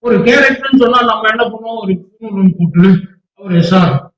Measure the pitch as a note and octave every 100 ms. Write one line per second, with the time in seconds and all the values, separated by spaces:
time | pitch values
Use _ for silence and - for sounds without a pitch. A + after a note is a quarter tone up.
0 | A#3+ G3+ G3+ C4+ C4+ C4+ C4+ C4 A#3+ B3
1 | A#3 A3 - A#3 A#3 A3 A3+ A3+ G3 F3+
2 | - _ A3+ G3 F#3+ E3+ E3 D#3 F#3+ F#3+
3 | - _ _ _ G3 F3 - F#3 E3+ C3
4 | -